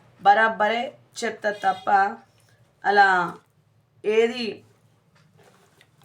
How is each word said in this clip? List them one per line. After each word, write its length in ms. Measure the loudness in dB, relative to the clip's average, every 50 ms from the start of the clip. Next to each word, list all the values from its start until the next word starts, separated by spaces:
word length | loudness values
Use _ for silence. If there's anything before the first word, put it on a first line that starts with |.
| _ _ _ 0
బరాబరే 720 | 4 4 4 4 4 0 0 0 -2 -2 -2 -4 -6 -8 -12 -16 _ _ -12 -8 -8
చెప్తా 280 | -8 -8 -6 -8 -8
తప్ప 380 | -6 -4 -4 -4 -4 -4 -2 0 2 2 2 0 -4 -10 -20 _ _ _ _ _ _ _ _ _ _ _ -2
అలా 500 | 0 4 4 4 4 4 0 -2 -4 -8 -14 _ _ _ _ _ _ _ _ _ _ _ _ -6
ఏది 580 | -2 0 2 2 0 0 -4 -8 -8 -10 -12 -18 _ _ _ _ _ _ _ _ _ _ _ _ _ _ _ _ _ _ _ _ _ _ _ _ _ _ _